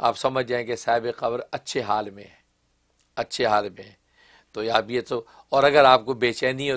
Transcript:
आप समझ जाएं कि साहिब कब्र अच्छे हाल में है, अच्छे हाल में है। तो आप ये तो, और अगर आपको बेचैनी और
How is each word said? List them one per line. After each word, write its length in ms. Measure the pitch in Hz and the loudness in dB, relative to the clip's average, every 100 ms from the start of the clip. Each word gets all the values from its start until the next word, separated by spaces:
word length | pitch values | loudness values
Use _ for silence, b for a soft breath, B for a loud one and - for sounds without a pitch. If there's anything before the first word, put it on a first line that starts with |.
आप 140 | 117 110 | -2 0
समझ 280 | 135 131 120 | -2 -2 -2
जाएं 180 | 123 117 | -4 -4
कि 100 | 117 | -6
साहिब 360 | - 117 117 - | -2 -2 -2 -6
कब्र 260 | 120 120 - | -6 -6 -6
अच्छे 280 | 127 - 135 | -10 -6 -6
हाल 280 | 104 107 101 | -2 -2 -4
में 120 | 98 | -14
है, 120 | 101 _ _ _ _ _ _ _ _ - | -20 _ _ _ _ _ _ _ _ -10
अच्छे 300 | 117 - 117 | -8 -4 0
हाल 240 | 104 101 | 0 -2
में 140 | 90 | -10
है। 120 | 95 _ _ b b b b | -20 _ _ b b b b
तो 140 | 107 113 | -8 -2
आप 200 | 113 107 | 0 0
ये 100 | 120 | -4
तो, 240 | - 123 - b b | -4 -8 -8 b b
और 120 | 139 | 2
अगर 200 | 139 147 | 6 8
आपको 300 | 135 127 110 120 | 8 6 4 -2
बेचैनी 540 | 123 113 131 131 | -2 0 -2 -2
और 60 | 143 | -4